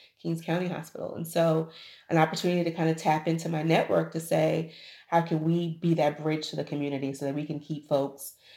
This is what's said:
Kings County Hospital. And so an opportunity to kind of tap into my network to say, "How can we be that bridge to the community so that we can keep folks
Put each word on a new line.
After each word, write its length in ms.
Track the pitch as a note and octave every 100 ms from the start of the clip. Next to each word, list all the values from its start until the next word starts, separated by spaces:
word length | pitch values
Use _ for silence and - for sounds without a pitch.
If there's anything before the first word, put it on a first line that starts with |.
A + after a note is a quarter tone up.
| - _
Kings 200 | E3 E3
County 260 | E3 E3+ F3+
Hospital. 480 | E3 E3 - -
And 120 | - E3
so 440 | E3+ E3 D#3+ D#3+ - - - -
an 100 | E3
opportunity 460 | D#3+ F3 F3+ F3+
to 120 | E3+ E3
kind 140 | D#3+
of 60 | D#3+
tap 320 | - D#3 E3
into 200 | E3 E3
my 140 | D#3+
network 500 | D#3+ E3 - F3 E3
to 80 | E3
say, 520 | E3 E3 D#3+ D#3+ E3 - - - -
"How 120 | E3+
can 240 | E3 D#3+
we 340 | D#3 E3+ E3+ D#3+
be 140 | E3+
that 260 | D#3+ D3+ D3+
bridge 260 | D#3 D#3 -
to 60 | D#3
the 80 |
community 500 | D3 D3 C#3+ C#3 C3+
so 120 | C3+ C#3
that 80 |
we 120 | C#3+ D#3
can 140 | D3+
keep 280 | - D3 -
folks 460 | C#3+ C#3 - - - -